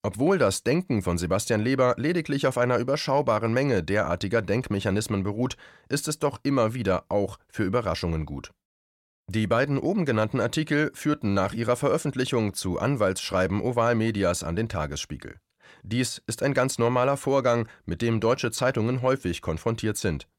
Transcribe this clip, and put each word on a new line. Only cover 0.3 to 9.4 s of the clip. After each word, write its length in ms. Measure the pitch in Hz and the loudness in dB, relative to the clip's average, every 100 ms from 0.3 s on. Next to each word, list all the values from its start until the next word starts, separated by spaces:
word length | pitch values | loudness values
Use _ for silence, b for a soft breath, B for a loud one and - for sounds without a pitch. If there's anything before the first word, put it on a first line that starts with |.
| 196 | 4
das 240 | 110 - | 4 2
Denken 400 | - 160 180 113 | 0 0 2 0
von 160 | 92 87 | 0 0
Sebastian 420 | 85 95 - 110 | 0 0 2 0
Leber 340 | 113 135 127 - | 0 2 2 2
lediglich 480 | 139 180 151 139 139 | 0 -2 -2 0 0
auf 100 | 123 | 2
einer 220 | 123 120 | 2 2
überschaubaren 720 | 123 143 - 139 123 107 113 | 0 -2 0 2 2 2 2
Menge 300 | 120 139 107 | 2 2 0
derartiger 580 | 80 104 78 90 101 117 | 2 0 0 -2 0 -2
Denkmechanismen 840 | 95 110 - 101 104 98 107 101 | 0 -2 0 -2 0 -2 -2 -2
beruht, 320 | 95 104 127 - B B B | -2 -2 -4 -6 B B B
ist 200 | 143 - | -6 -4
es 100 | 151 | -2
doch 200 | 143 113 | -4 -2
immer 300 | 143 139 110 | 0 2 2
wieder 320 | 123 95 90 _ | 0 0 0 _
auch 300 | 104 98 - _ | -2 -2 -6 _
für 140 | - | -4
Überraschungen 600 | 95 117 92 82 87 80 | 0 0 -2 -2 -2 -2
gut. 280 | 76 69 - _ _ _ _ _ _ _ - | -4 -8 -12 _ _ _ _ _ _ _ -4
Die 200 | 107 | -2